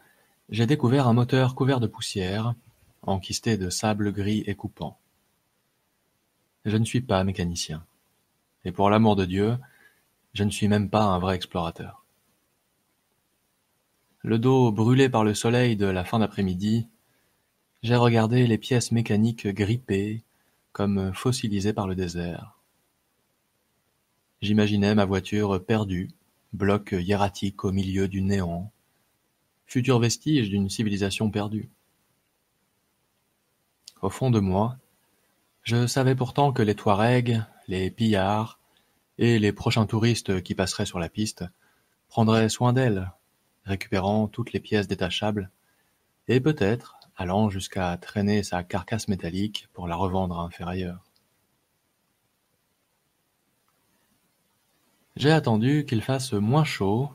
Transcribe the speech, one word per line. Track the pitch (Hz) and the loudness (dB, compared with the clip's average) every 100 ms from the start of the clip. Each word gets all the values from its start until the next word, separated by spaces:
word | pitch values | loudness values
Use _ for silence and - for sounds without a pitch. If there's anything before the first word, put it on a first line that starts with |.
| _ _ _ _ - | _ _ _ _ -8
j'ai | 110 117 | 0 2
découvert | 151 120 139 123 | 2 2 4 4
un | |
moteur | 117 123 131 131 131 | 4 4 2 2 2
couvert | 131 131 | 0 0
de | 110 | -2
poussière, | - - 104 92 101 113 117 _ _ _ _ | -4 -8 -4 -2 -2 -4 -6 _ _ _ _
enquisté | - 95 - 98 120 104 | -4 -4 -4 -6 -2 -2
de | 92 | -2
sable | - 110 104 104 | -2 -2 0 -2
gris | 98 98 107 101 | -2 -2 -2 -4
et | 98 | -8
coupant. | 101 - - - _ _ _ _ _ _ _ _ _ _ _ _ _ _ _ _ 110 | -10 -10 -12 -12 _ _ _ _ _ _ _ _ _ _ _ _ _ _ _ _ -2
Je | 107 | 0
ne | |
suis | 113 127 | 0 -2
pas | 123 95 | 0 0
mécanicien. | 95 92 87 85 - 78 82 _ _ _ _ _ _ _ 92 | 0 -2 -4 -4 -8 -10 -14 _ _ _ _ _ _ _ -8
Et | |
pour | 90 101 | 0 4
l'amour | 107 110 98 | 6 4 4
de | |
Dieu, | 95 92 107 123 - _ _ _ _ _ _ | 0 0 0 -2 -6 _ _ _ _ _ _
je | - | -2
ne | 101 | -2
suis | - - | 0 2
même | 104 98 | 2 2
pas | 107 | 2
un | 104 90 | 2 2
vrai | 92 92 | 0 -4
explorateur. | - 92 82 - - - _ _ _ _ _ _ _ _ _ _ _ _ _ _ _ _ _ _ _ _ _ _ | -4 -6 -6 -8 -14 -16 _ _ _ _ _ _ _ _ _ _ _ _ _ _ _ _ _ _ _ _ _ _
Le | - 113 | -2 0
dos | 123 131 123 | 2 4 4
brûlé | 104 110 127 135 | 4 4 4 4
par | 117 | 4
le | 107 | 2
soleil | 104 117 120 123 107 | 2 0 2 2 2
de | 101 | 0
la | 92 | -2
fin | 90 117 | -2 -2
d'après-midi, | 104 - 95 90 104 113 117 _ _ _ _ _ _ _ _ _ | -2 -2 -2 -2 -2 -2 -2 _ _ _ _ _ _ _ _ _
j'ai | 117 123 | 0 4
regardé | 120 113 110 123 123 | 4 4 4 4 4
les | 107 | 2
pièces | - 123 - | 2 -2 0
mécaniques | 117 113 104 113 117 104 | -2 0 2 0 0 -4
grippées, | 98 101 123 131 98 104 110 - _ _ _ _ | -2 0 -2 -2 -2 -2 -6 -12 _ _ _ _
comme | - 101 98 95 | -4 0 0 -2
fossilisées | 92 131 127 113 101 101 | -2 -2 -2 -4 -2 -2
par | 104 95 | -2 -4
le | 92 | -4
désert. | 90 85 87 82 107 - _ _ _ _ _ _ _ _ _ _ _ _ _ _ _ _ _ _ | -4 -6 -8 -8 -14 -20 _ _ _ _ _ _ _ _ _ _ _ _ _ _ _ _ _ _
J'imaginais | 101 107 104 104 101 107 | 0 2 2 2 2 4
ma | 95 | 2
voiture | 95 92 104 104 95 | 0 -2 -2 0 -2
perdue, | - 110 101 90 95 - _ _ _ | 0 -2 -2 -4 -6 -12 _ _ _
bloc | 92 98 101 104 | -4 0 0 -2
hiératique | 92 87 101 101 - 98 - | -4 -2 0 0 -2 -6 -4
au | 101 | -4
milieu | 95 92 95 98 | -2 -2 -2 -2
du | 95 | -2
néant, | 95 101 87 85 101 - _ _ _ _ _ _ _ _ _ | -2 -2 -2 -6 -10 -16 _ _ _ _ _ _ _ _ _
futur | 131 127 123 | -4 2 2
vestige | 117 - 147 151 107 | 2 0 0 0 2
d'une | 101 98 | 0 -2
civilisation | - 107 101 98 - 110 | -2 -2 0 -2 0 -2
perdue. | 104 104 107 - _ _ _ _ _ _ _ _ _ _ _ _ _ _ _ _ _ _ _ _ _ - - | -2 -4 -6 -10 _ _ _ _ _ _ _ _ _ _ _ _ _ _ _ _ _ _ _ _ _ -20 -8
Au | 98 | -6
fond | - 131 | -2 0
de | 113 | 2
moi, | 98 95 113 127 _ _ _ _ _ _ _ _ | 2 2 0 -2 _ _ _ _ _ _ _ _
je | - 117 123 | -2 0 2
savais | - 127 131 | 2 2 2
pourtant | 123 - 143 | 0 0 2
que | 131 | 2
les | 104 104 | 0 2
Touaregs, | 110 98 117 123 120 117 107 _ - | 2 2 4 4 2 -2 -4 _ -6
les | 92 95 | -4 -4
pillards | - 113 101 95 107 110 - _ _ _ _ _ - | 0 2 2 2 0 -4 -10 _ _ _ _ _ 0
et | 117 117 | 2 4
les | 104 | 2
prochains | 101 123 117 110 | 0 0 2 2
touristes | 113 117 113 - 92 | 2 2 0 0 -4
qui | - 98 | -2 -2
passeraient | 90 - 101 | -2 -2 -4
sur | 90 | -4
la | 82 | -6
piste | - 107 - 180 - _ _ _ _ _ | -4 -6 -6 -12 -14 _ _ _ _ _
prendraient | - 113 113 110 | 0 4 4 2
soin | - 123 | 2 0
d'elle, | 123 131 98 92 - _ _ _ _ 95 | 2 2 0 -4 -10 _ _ _ _ -8
récupérant | 95 - 98 95 107 107 | -6 -4 -2 0 0 0
toutes | - 120 | -4 -6
les | 98 | -8
pièces | - 107 98 | -2 -2 0
détachables, | 98 90 - 104 107 95 - _ _ _ _ _ _ - | -2 -4 -2 -2 -4 -6 -12 _ _ _ _ _ _ 0
et | 123 | 2
peut-être | 127 156 98 123 - - - - | 2 2 0 0 -6 -20 -20 -10
allant | 90 95 107 | -2 0 0
jusqu'à | 95 - 101 90 87 | -2 -8 -4 -4 -4
traîner | - 104 101 104 | -6 -2 0 0
sa | 98 90 | -2 -6
carcasse | 90 101 90 110 - | -6 -8 -6 -6 -4
métallique | 92 85 92 107 104 - | -4 -4 -6 -6 -8 -16
pour | - 87 | -12 -8
la | 85 | -4
revendre | 92 95 92 85 | -2 -2 -2 -4
à | |
un | 85 | -8
ferrailleur. | - 87 92 90 90 - _ _ _ _ _ _ _ _ _ _ _ _ _ _ _ _ _ _ _ _ _ _ _ _ _ _ _ _ _ _ _ _ _ _ _ _ _ _ _ _ - | -10 -8 -6 -8 -10 -18 _ _ _ _ _ _ _ _ _ _ _ _ _ _ _ _ _ _ _ _ _ _ _ _ _ _ _ _ _ _ _ _ _ _ _ _ _ _ _ _ -2
J'ai | 139 | 2
attendu | 160 147 110 120 151 143 | 4 4 2 2 2 0
qu'il | 117 | -2
fasse | - 131 131 | -2 -4 -2
moins | 101 104 147 | -2 2 2
chaud | 151 - 98 110 143 | 2 0 0 0 -2